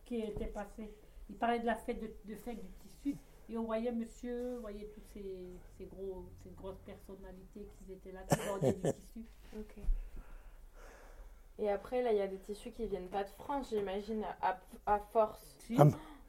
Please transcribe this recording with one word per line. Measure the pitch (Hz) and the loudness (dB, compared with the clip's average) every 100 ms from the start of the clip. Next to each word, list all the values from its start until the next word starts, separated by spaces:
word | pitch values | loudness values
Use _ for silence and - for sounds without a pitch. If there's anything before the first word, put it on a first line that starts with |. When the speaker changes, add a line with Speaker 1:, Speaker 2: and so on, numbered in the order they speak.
| - | -4
Speaker 1:
qui | 233 | -2
étaient | 208 - 226 | -2 -2 -4
passés. | 208 202 - 214 - - - - | -4 -6 -8 -12 -14 -18 -16 -12
Ils | 196 | 0
parlaient | 233 240 | 4 4
de | 233 | 4
la | |
fête | 220 - 226 | 2 0 -4
de, | 214 - | -4 -8
de | 202 214 | -12 -10
fête | 247 233 | -8 -8
du | 190 - | -8 -12
tissu | - - 285 - - - - | -16 -6 -2 -2 -6 -18 -6
et | 226 | -2
on | |
voyait | 226 220 240 | 0 2 2
monsieur, | 233 226 - 247 240 247 247 | 0 -2 -4 -4 -2 -2 -4
on | |
voyait | 214 208 208 | -6 -8 -10
toutes | - - | -12 -14
ces, | 208 196 185 180 180 - - | -10 -8 -8 -10 -12 -14 -14
ces | |
gros, | 185 180 190 185 180 - | -12 -8 -6 -6 -10 -14
ces | 190 175 | -14 -10
grosses | 190 190 - | -10 -10 -12
personnalités | 196 - 190 190 185 190 208 202 - | -14 -14 -14 -12 -14 -14 -12 -12 -14
qui | 190 | -14
étaient | 185 190 | -12 -12
là, | 185 | -6
qui | 190 - 202 | 4 4 4
vendaient | 196 135 | 2 4
du | - | 4
Speaker 2:
<laughs> | 160 | 2
Speaker 1:
tissu. | - - 226 226 - - 214 | 0 -4 -12 -14 -16 -12 -10
Speaker 3:
Ok. | 214 214 202 - - - - - - - - - - - - - - - - - | -10 0 4 4 2 -10 -12 -14 -16 -18 -18 -18 -18 -18 -18 -16 -16 -18 -14 -2
Et | 208 | 0
après, | 196 - 247 | 0 0 2
là, | 247 | 4
il | 208 | 4
y | |
a | 190 | 2
des | 190 | -2
tissus | - 202 240 | -8 -8 -8
qui | - 214 | -6 -2
viennent | 190 180 | -2 -2
pas | 196 | -2
de | 196 | -2
France, | - - 285 254 | -6 -2 -2 0
j'imagine, | 214 196 196 202 214 190 - | 0 2 0 0 -2 -2 2
à, | 185 185 - - - | 2 2 -4 -4 4
à | 208 - | 4 6
force. | 226 214 - - - - | 6 6 4 -16 -12 6
Speaker 1:
Si, | 240 | 12
Speaker 2:
Ah. | 151 - - - | 12 10 -2 -16